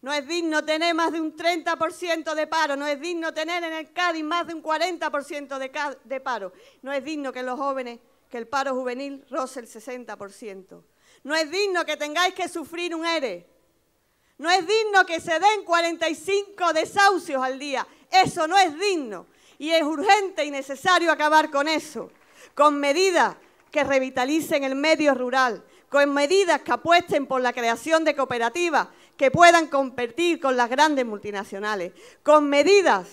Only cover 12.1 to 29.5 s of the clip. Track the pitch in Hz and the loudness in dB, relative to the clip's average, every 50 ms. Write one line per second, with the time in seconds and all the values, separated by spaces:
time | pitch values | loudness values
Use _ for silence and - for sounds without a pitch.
12.1 | 302 320 359 370 370 370 370 339 - 349 302 - 330 339 349 349 330 330 320 330 | -2 0 0 0 0 -2 -8 -6 -6 -10 -12 -10 -10 -8 -8 -6 -6 -6 -4 -2
13.1 | 330 320 269 240 185 175 175 _ _ _ _ _ _ _ _ _ _ _ _ _ | -4 -2 -4 -6 -8 -10 -14 _ _ _ _ _ _ _ _ _ _ _ _ _
14.1 | _ _ _ _ _ _ 269 330 359 392 349 320 415 440 453 427 403 381 370 370 | _ _ _ _ _ _ -2 0 0 0 2 2 0 0 0 4 4 4 4 4
15.1 | 339 320 - 349 330 320 349 415 427 415 349 - 339 339 339 339 339 320 330 320 | 0 -6 -4 -2 -2 2 4 4 2 2 0 0 0 2 2 0 -2 -2 -4 -4
16.1 | 330 - - - 392 403 403 403 - - 359 339 320 320 330 - - 403 403 392 | -4 -4 -4 -2 -2 -2 -2 -4 -8 -2 0 0 2 0 -2 -2 2 4 4 4
17.1 | 403 349 - - 294 262 262 262 269 269 285 294 277 247 208 - _ _ _ _ | 4 2 -2 -4 -4 -4 -2 -4 -4 -6 -8 -6 -6 -6 -6 -8 _ _ _ _
18.1 | - 370 370 254 - 339 320 311 349 403 381 349 285 302 370 415 381 330 277 233 | 4 4 4 4 2 -2 -2 2 4 4 4 4 2 -2 -2 -2 0 -2 -4 -6
19.1 | 208 170 175 _ _ _ _ _ _ _ 269 302 330 330 320 285 320 285 359 415 | -10 -12 -14 _ _ _ _ _ _ _ -4 0 2 2 2 2 -2 -2 4 4
20.1 | 392 427 392 381 - - 294 294 285 277 269 - 277 - - 381 359 349 330 339 | 6 4 4 -2 -4 -4 -4 -4 -4 -8 -8 -8 -10 -4 2 4 4 4 4 4
21.1 | 311 285 302 302 302 311 302 294 302 277 285 311 320 302 - - - 233 175 180 | 2 2 2 4 4 4 4 4 0 -2 0 0 0 -2 -4 -6 -12 -12 -12 -12
22.1 | _ _ _ _ _ _ - - _ - 285 302 294 285 285 285 285 330 370 392 | _ _ _ _ _ _ -20 -20 _ 4 4 4 4 2 0 0 2 2 2 2
23.1 | 359 330 247 208 160 - _ _ _ _ _ _ - 302 277 269 277 262 262 262 | 4 2 2 2 0 -6 _ _ _ _ _ _ -4 -2 0 2 0 0 0 -2
24.1 | 262 262 247 262 294 330 294 269 320 294 277 269 269 269 285 311 320 311 311 294 | -4 -4 -2 0 -2 -2 -2 -2 -2 -2 -2 -2 -4 -2 2 2 2 4 4 2
25.1 | 269 247 254 247 240 269 262 247 220 180 - _ _ _ _ _ - 277 285 285 | 2 2 0 -2 0 0 0 0 -2 -6 -12 _ _ _ _ _ 2 2 2 4
26.1 | 277 285 285 285 359 392 403 349 311 285 - - 247 240 - 320 339 349 349 349 | 2 0 2 4 4 2 4 4 2 0 2 -2 -4 -2 2 4 4 4 4 2
27.1 | - 294 277 - 269 262 254 247 240 254 240 226 233 233 - 294 320 320 320 302 | -2 -2 -2 0 -2 0 0 -2 -2 -2 -2 -2 -2 -2 -2 0 0 2 2 2
28.1 | 294 285 269 254 254 240 233 233 233 349 349 339 302 247 180 - - _ - _ | 0 0 -2 -2 -2 -2 -2 -2 -2 0 -2 0 2 0 0 -2 -8 _ -20 _
29.1 | _ _ 285 262 262 302 349 349 | _ _ 0 2 6 8 8 8